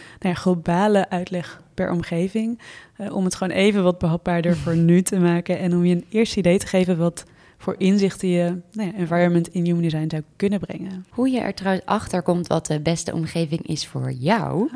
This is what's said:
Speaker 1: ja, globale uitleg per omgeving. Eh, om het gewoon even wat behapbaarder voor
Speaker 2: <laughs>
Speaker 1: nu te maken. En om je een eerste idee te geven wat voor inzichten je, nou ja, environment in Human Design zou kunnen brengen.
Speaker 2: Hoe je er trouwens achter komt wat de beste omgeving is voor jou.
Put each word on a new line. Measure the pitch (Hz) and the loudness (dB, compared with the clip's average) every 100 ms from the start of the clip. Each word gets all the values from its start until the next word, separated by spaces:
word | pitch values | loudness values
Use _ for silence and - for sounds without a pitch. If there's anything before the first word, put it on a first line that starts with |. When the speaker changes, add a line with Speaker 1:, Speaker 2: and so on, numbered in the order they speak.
| - - | -20 -6
Speaker 1:
ja, | 190 | -4
globale | 180 190 180 160 175 208 202 - | 0 0 0 0 0 2 2 2
uitleg | 180 180 185 160 - - | -4 -4 -6 -8 -14 -14
per | - 185 | -6 -2
omgeving. | 175 160 170 190 220 226 233 - - - - | -2 -2 -2 -2 -2 -4 -6 -12 -20 -20 -12
Eh, | 208 - | -6 -2
om | |
het | 185 - | -2 -2
gewoon | 185 - | -2 2
even | 196 208 | 2 4
wat | 180 175 | 2 2
behapbaarder | 175 170 - 170 170 165 | 0 0 0 0 0 0
voor | 147 165 | 0 2
Speaker 2:
<laughs> | 165 | 6
Speaker 1:
nu | 175 | 6
te | 180 196 | 4 2
maken. | 175 170 175 180 | 2 2 0 -2
En | 185 | 0
om | 175 175 | 2 4
je | 175 | 2
een | - | 0
eerste | 214 226 - | 0 0 2
idee | 170 185 | 2 2
te | - | 2
geven | 190 180 170 | 0 2 2
wat | 170 170 - - - _ | 0 -2 -12 -20 -20 _
voor | - - | -8 0
inzichten | 185 202 196 - 190 | 2 4 2 0 0
je, | 175 175 180 - | 2 0 -2 -8
nou | 220 214 | -8 -6
ja, | 202 | -4
environment | 170 170 175 170 170 | -2 2 4 4 0
in | 190 170 | 0 0
Human | 170 | 2
Design | 170 156 156 | 0 -2 -2
zou | 156 151 - | -4 -8 -4
kunnen | 202 196 | -2 -2
brengen. | - - 196 185 185 | -4 -10 -10 -12 -10
Speaker 2:
Hoe | - 262 | -2 0
je | 254 | 0
er | - | -2
trouwens | 202 190 190 - | -4 -2 -2 -2
achter | 208 - 185 | -4 -2 -2
komt | 175 175 170 | 0 -2 0
wat | 160 - | -2 0
de | 151 | -2
beste | 151 170 - | -2 -2 -4
omgeving | - 160 170 165 160 - | -4 -4 -2 -2 -4 -4
is | 156 - | -6 -6
voor | 139 131 | -8 -6
jou. | 131 135 220 143 139 262 | -4 0 0 0 -2 -2